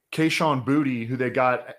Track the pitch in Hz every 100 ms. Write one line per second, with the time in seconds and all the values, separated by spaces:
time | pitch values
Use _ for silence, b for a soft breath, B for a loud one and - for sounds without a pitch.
0 | _ - 160 156 160 131 117 147 135 120
1 | 113 127 123 131 127 120 131